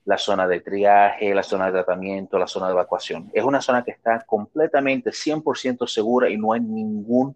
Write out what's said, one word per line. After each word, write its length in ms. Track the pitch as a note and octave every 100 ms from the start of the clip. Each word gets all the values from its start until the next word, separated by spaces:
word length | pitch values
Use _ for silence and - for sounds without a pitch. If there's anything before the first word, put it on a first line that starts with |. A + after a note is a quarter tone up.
| -
la 120 | F#2+
zona 300 | - G2 F#2
de 120 | F2
triaje, 760 | - G2 G2+ G2+ G2+ G2+ G#2 G2
la 80 |
zona 240 | F#3+ - F#2+
de 40 |
tratamiento, 680 | F#2 F2+ F2+ F#2+ G2 F#2+ F#2+
la 80 | F2+
zona 180 | F#2+ F#2
de 60 |
evacuación. 560 | F#2 F2 - - E2 F2+
Es 100 | A2
una 180 | A#2 C#3
zona 220 | B2+ B2
que 80 | A#2+
está 320 | - A2+ A2+ -
completamente 880 | G#2+ G#2+ D#3 D#3+ C#3+ C#3 C3 A#2
cien 320 | - D3+ D3+
por 140 | D3+ B2+
ciento 280 | C3 B2 A2+
segura 440 | - G#2+ B2 A2+
y 80 | G#2
no 160 | A2
hay 80 | A#2
ningún 760 | A2+ A2 A2 G#2+ G#2+ B2 C#3